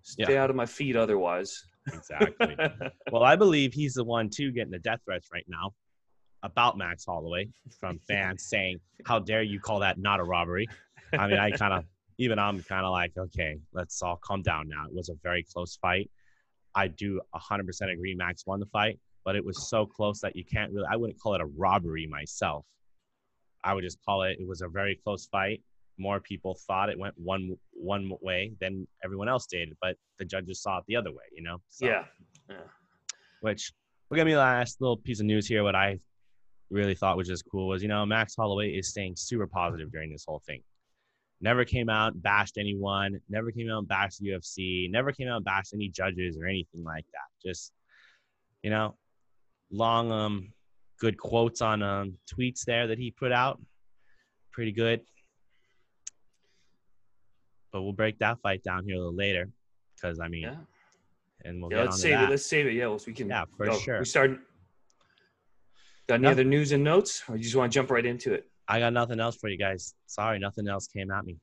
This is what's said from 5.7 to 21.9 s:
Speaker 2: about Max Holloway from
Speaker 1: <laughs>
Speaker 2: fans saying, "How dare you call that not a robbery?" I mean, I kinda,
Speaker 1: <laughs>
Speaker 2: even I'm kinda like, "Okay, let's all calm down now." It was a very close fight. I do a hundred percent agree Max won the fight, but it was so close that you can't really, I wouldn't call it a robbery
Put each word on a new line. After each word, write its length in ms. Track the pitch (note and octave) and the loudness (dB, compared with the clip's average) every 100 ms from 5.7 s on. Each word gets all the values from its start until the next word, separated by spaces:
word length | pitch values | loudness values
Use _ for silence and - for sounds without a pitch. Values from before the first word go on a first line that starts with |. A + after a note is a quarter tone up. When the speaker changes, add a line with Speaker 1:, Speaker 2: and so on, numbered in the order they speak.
| - _ _ _ _ _ - | -10 _ _ _ _ _ -12
Speaker 2:
about 340 | F#2 B2 A#2+ G2 | -4 4 4 2
Max 300 | F2 F2 - | -6 -6 -6
Holloway 420 | E2+ E2 F2 G#2 - - - | -6 -4 -4 -4 -10 -20 -10
from 180 | F#2+ E2+ | -8 -8
Speaker 1:
<laughs> 40 | - | -2
Speaker 2:
fans 380 | G2+ F#2+ F#2+ - | 0 0 -4 -2
saying, 300 | G#2+ F#2 F2+ _ _ - | 0 0 -4 _ _ 0
"How 120 | A2+ | 0
dare 240 | F#2 A2 | 2 0
you 180 | A2 G2+ | 0 -2
call 180 | - G#2 | -2 2
that 200 | G2 E2+ | 2 2
not 220 | G2+ G2+ | 0 2
a 40 | |
robbery?" 440 | F2 F2 E2+ F2+ A2+ - _ - - | 2 0 0 -2 -4 -8 _ -20 -4
I 120 | D#3 G2+ | 0 2
mean, 120 | G2+ | 4
I 120 | G#2 | 2
kinda, 320 | - G#2 F#2 E2 _ | 2 2 2 -2 _
Speaker 1:
<laughs> 160 | _ - | _ -2
Speaker 2:
even 200 | B2+ G#2+ | 0 2
I'm 240 | G2+ G2 | 2 -2
kinda 280 | - F#2+ F#2+ | -4 -2 0
like, 220 | F#2 F2 F2+ | 0 -2 -4
"Okay, 440 | F#2 - D#2 D2+ D#2 | -6 -4 -4 -6 -10
let's 300 | F2+ F2 - | -8 -8 -6
all 160 | F2+ F2 | -4 -6
calm 200 | - G2 | -4 -4
down 260 | F2+ D#2 D#2 | -2 -2 -4
now." 160 | D2+ D2+ | -8 -8
It 60 | |
was 140 | F2 E2+ | -8 -10
a 60 | D#2+ | -8
very 200 | F2 F2 | -2 -2
close 340 | F2 F2 F2 - | -4 -8 -10 -2
fight. 300 | F#2 F2+ G2+ - _ _ _ _ _ | 0 0 -2 -12 _ _ _ _ _
I 140 | G2 F#2+ | 0 0
do 300 | D#2+ G2+ F#2+ - | -2 -4 -4 -6
a 60 | E2 | -14
hundred 260 | - G2+ F#2 | -4 -4 -4
percent 240 | F2 F#2+ | -4 -4
agree 240 | E2+ F#2 | -4 -6
Max 300 | F2+ F2 F2+ - | -4 -4 -4 -6
won 140 | G2 | -6
the 60 | G2+ | -2
fight, 340 | G#2+ G#2+ - _ - | 0 0 -2 _ -8
but 120 | F#2+ G2+ | -2 -2
it 80 | |
was 260 | G2 F#2 - | -2 -8 -2
so 160 | A2+ G#2 | 0 0
close 340 | - G#2 G2+ | 0 -2 -2
that 160 | G2 F#2 | -6 -8
you 80 | |
can't 260 | F2 G#2+ G#2 | -4 -4 -2
really, 160 | G2+ D#2+ | -4 -2
I 60 | A2+ | -2
wouldn't 220 | A#2 - | -2 -4
call 160 | A2+ | -2
it 60 | F#2+ | 0
a 60 | D#2 | -2
robbery 600 | C#2+ F#2 G2 E2+ | 0 4 4 2